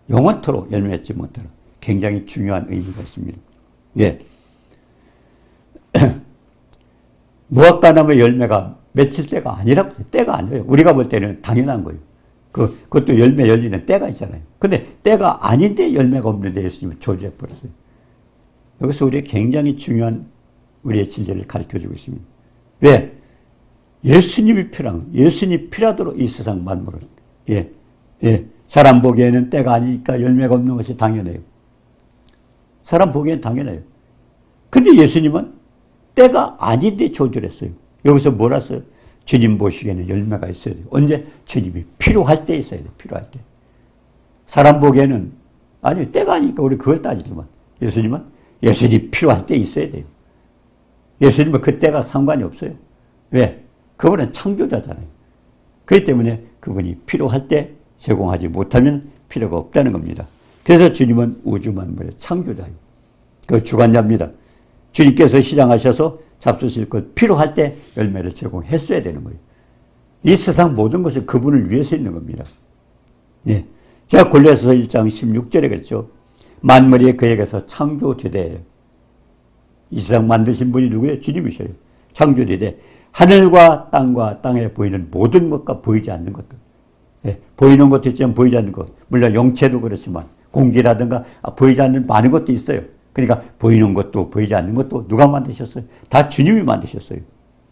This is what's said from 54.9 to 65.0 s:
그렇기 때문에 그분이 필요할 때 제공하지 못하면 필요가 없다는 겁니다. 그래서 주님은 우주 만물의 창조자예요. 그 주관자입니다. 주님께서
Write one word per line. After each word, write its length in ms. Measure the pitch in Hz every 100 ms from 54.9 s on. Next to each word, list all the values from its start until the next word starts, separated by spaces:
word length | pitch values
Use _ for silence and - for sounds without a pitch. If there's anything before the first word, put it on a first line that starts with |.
| - - _ _ _ _ _ _ _ -
그렇기 200 | 190 190
때문에 380 | 123 117 113 - _
그분이 360 | - 95 90 87 -
필요할 420 | 175 135 135 135
때 240 | 147 - - _ _
제공하지 480 | - 107 92 90 85
못하면 640 | 95 98 123 139 143 - _ _
필요가 280 | - 104 85
없다는 340 | - 151 127
겁니다. 340 | 90 82 82 - _ _ _
그래서 280 | - 170 175
주님은 500 | - 123 117 117 -
우주 280 | 110 101 113
만물의 420 | 95 92 92 87 -
창조자예요. 580 | - 180 175 98 87 - _ _ _ _ _ _ -
그 160 | 117
주관자입니다. 680 | 113 113 117 117 107 107 76 - _ _ _ _ _
주님께서 480 | -